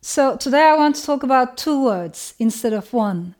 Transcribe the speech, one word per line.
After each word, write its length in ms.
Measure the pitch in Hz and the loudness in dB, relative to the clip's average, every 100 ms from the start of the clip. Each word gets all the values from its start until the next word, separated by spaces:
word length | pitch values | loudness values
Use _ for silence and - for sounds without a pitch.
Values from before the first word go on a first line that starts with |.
So 320 | - - 269 226 | -6 0 0 0
today 280 | 269 277 | 0 4
I 120 | 311 311 | 6 6
want 200 | 302 294 | 2 0
to 80 | |
talk 180 | - 285 | -2 -4
about 360 | 269 262 247 247 | 2 2 2 -4
two 260 | - 285 | -4 0
words 500 | 262 190 170 - - - | 0 -2 -6 -12 -16 -4
instead 340 | 226 220 240 | -2 -2 -4
of 180 | 214 208 | -4 -4
one, 440 | 247 214 180 175 - | -2 -2 -4 -8 -14